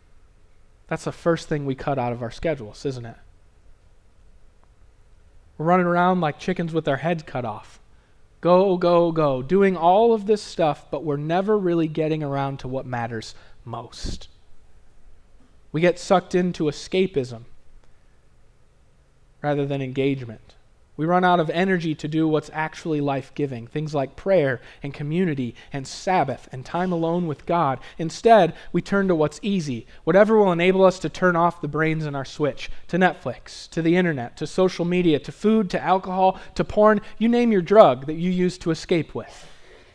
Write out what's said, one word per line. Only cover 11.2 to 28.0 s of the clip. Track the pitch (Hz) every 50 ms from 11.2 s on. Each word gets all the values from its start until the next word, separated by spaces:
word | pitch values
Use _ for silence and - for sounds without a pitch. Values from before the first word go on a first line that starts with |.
| 147 156 165 185 196 202 214 208
really | 190 175 170 170 160 160
getting | 151 160 156 156 160 156
around | 151 139 139 139 139 139 139 139
to | - 131
what | 127 131 123
matters | 127 123 120 117 113 117 110 110 - - - - - - - -
most. | 120 113 117 113 - - - - - - - - - - - _ - - - - - - - - - - - - - - - - _ - - - _ - - - -
We | - 151
get | 170 180 165 -
sucked | - - 202 180 180 - -
into | 180 180 180 170 - 165
escapism | 151 143 - - - - 185 190 185 - 143 127 123 120 117 120 - - - - - - - - - - - _ _ _ _ _ _ _ _ - - _ _ _ _ _ _ _ _ _ _ _ _ _ _ _ _ _ _
rather | - 147 147 147 143
than | 139 143 139
engagement. | 135 127 127 135 135 139 139 135 123 113 110 104 - - - _ _ _ _ _ _ _ _
We | - 151
run | 165 180 180 185
out | 180 180 175
of | 160 156
energy | 151 170 185 196 190 175 160 165 151
to | - - 156
do | 151 156 160 160
what's | 151 151 147 -
actually | - 156 156 156 - - - 170 156 147
life-giving, | 143 143 139 139 135 - - - 147 139 131 117 113 120
things | - 151 156 151 151
like | 147 135 131 -
prayer | - - 202 196 180 147 135 127 113 - - - -
and | - 143
community | 139 - 151 147 156 175 190 175 147 135 127 117 - - - -
and | - 139 135 -
Sabbath | - - - 202 185 180 175 - - - - -
and | - 131 131
time | - - 170 185 185
alone | 175 165 165 165 170 175 180 165
with | 143 - -
God. | - 170 175 165 139 131 - - - -
Instead, | -